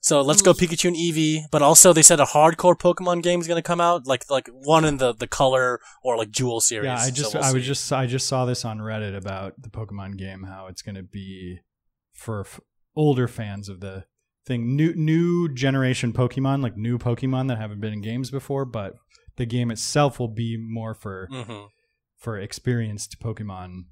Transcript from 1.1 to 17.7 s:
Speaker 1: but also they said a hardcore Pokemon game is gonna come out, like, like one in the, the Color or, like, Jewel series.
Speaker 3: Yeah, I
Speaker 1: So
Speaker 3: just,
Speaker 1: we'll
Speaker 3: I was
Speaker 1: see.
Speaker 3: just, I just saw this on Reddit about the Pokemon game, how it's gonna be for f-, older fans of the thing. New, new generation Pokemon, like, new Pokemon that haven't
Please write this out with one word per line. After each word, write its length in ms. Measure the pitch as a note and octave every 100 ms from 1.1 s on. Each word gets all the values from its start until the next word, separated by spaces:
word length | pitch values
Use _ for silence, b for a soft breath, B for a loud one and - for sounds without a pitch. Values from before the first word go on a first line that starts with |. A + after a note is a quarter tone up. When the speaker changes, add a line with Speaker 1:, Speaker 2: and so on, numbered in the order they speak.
| D#3 D#3 D#3 D3+
Speaker 1:
but 100 | D#3
also 300 | C#3+ D#3 F#3+
they 120 | D#3+
said 180 | D3+ E3
a 40 | -
hardcore 520 | D3 D#3 E3 F3+ E3+
Pokemon 440 | F3+ E3+ F3+ F3
game 200 | E3+ F3
is 80 | E3
gonna 120 | E3+
come 200 | D#3+ E3+
out, 260 | E3+ E3+ B2+
like, 220 | C3 -
like 180 | C3+ -
one 320 | - C#3 D#3+ D#3
in 100 | C#3
the, 180 | C3
the 140 | A2+ A#2+
Color 540 | - C3+ C3 B2+ B2 b b B2+
or, 100 | A2+
like, 140 | A2
Jewel 300 | G#2+ B2+ A#2
series. 240 | - A2+ G#2
Speaker 3:
Yeah, 80 | B2
I 60 | B2
Speaker 1:
So 40 |
Speaker 3:
just, 220 | B2+ D3
Speaker 1:
we'll 100 | D#3
Speaker 3:
I 80 | C#3
was 120 | C3
Speaker 1:
see. 40 | B2+
Speaker 3:
just, 240 | C#3 -
I 140 | C3+ B2+
just 220 | B2+ -
saw 180 | C3 B2+
this 180 | B2
on 140 | A#2+ G#2+
Reddit 400 | G#2+ A2 G#2 G2
about 440 | G2 F#2+ G2 -
the 80 | -
Pokemon 460 | - G#2+ G2+ G2 G2
game, 260 | F#2+ F#2+
how 240 | F#2+ F#2+ F#2+
it's 160 | F2+
gonna 200 | - G2
be 560 | F#2 G#2 F#2+ F#2+ F#2 F2+ _ _ _ _ _
for 280 | - - G#2+
f-, 200 | F#2+ - _ _ _ -
older 320 | D3+ C3 A#2+
fans 400 | - G#2+ G2+ G#2
of 140 | F#2
the 240 | F#2+ F#2+ - _ _ _
thing. 320 | _ B2 A#2 C#3
New, 160 | D#3+ E3+
new 520 | D#3 D#3+ F3 F3 E3+
generation 580 | C3 C3+ C3+ C3 B2+ A#2+
Pokemon, 500 | A2+ B2 - C3+ C#3
like, 120 | B2+ G2+
new 220 | A2 A#2+
Pokemon 500 | B2 A2+ C3 C3 C3+
that 120 | A#2
haven't 200 | G#2+